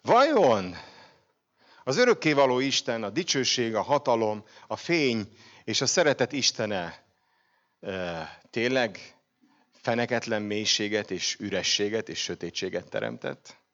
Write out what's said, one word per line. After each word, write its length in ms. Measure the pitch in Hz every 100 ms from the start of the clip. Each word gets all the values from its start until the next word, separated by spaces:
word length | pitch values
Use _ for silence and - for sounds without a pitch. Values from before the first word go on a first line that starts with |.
vajon 720 | 110 226 330 277 147 107 90 90 - - - _ _ _ _ _ _ -
az 140 | - 147
örökkévaló 600 | 247 208 156 143 135 123
Isten, 440 | 135 123 - 117
a 60 | 104
dicsőség, 680 | 120 160 139 123 - 113
a 60 | 107
hatalom, 600 | 98 143 - 117 110 107 - - -
a 80 |
fény 640 | 107 - 170 139 113 101 - - -
és 180 | - 107
a 40 |
szeretet 460 | 135 - 156 131 120
Istene, 720 | 143 113 - 107 98 85 - _ _ _ _ _ _ _ _
ö, 380 | - 95 87 82 78 - _
tényleg 680 | 120 120 131 117 92 - _ _ _ _ _ _ _
feneketlen 600 | - 117 120 120 113 107
mélységet 680 | 104 104 107 - 104 104 101
és 280 | 90 - -
ürességet 680 | 101 95 87 - 104 110 104
és 100 | 78
sötétséget 720 | - 87 85 - 95 90 -
teremtett 680 | 107 110 120 - 139 - - _